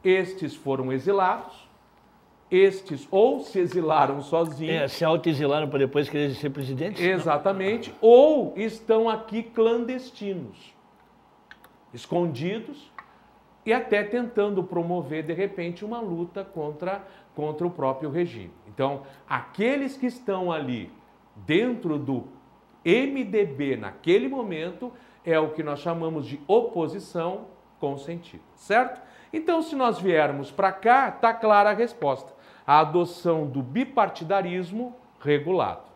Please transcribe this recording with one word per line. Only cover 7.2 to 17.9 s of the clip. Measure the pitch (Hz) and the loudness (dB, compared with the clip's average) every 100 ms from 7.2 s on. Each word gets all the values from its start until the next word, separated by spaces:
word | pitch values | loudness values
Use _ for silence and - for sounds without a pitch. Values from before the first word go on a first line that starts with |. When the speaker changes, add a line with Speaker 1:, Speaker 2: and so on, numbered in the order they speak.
| 165 147 196 196 190 233 - - | 0 0 0 0 -2 -2 -6 6
Speaker 1:
ou | 220 240 302 302 165 185 | 10 10 10 6 0 -4
estão | 220 - - 220 226 | -6 -6 2 2 2
aqui | 220 - 214 | -2 -6 -8
clandestinos, | 226 - 226 240 240 254 254 - 202 180 123 - - _ _ _ _ _ _ _ _ - - _ _ | -6 0 2 2 -2 -6 -10 -10 -8 -8 -10 -18 -20 _ _ _ _ _ _ _ _ -20 -20 _ _
escondidos | 120 - 170 175 123 160 320 320 - - - - _ _ _ _ _ 220 | -20 -4 -2 -2 -2 -4 -6 -10 -18 -20 -20 -20 _ _ _ _ _ -2
e | |
até | 240 240 208 | -2 2 0
tentando | 208 240 233 214 208 190 | 0 -4 -2 -2 0 -2
promover, | 180 175 170 180 139 156 | -2 -4 -2 -4 -4 -6
de | 151 | -6
repente, | 165 196 196 170 175 | -4 -4 -4 -8 -8
uma | 208 233 | -10 -8
luta | 214 170 170 196 | -6 -6 -6 -8
contra, | 196 165 151 151 180 196 196 - _ - | -12 -8 -8 -6 -8 -8 -10 -20 _ -6
contra | 151 151 170 | -6 -2 -4
o | |
próprio | 175 135 | -2 -2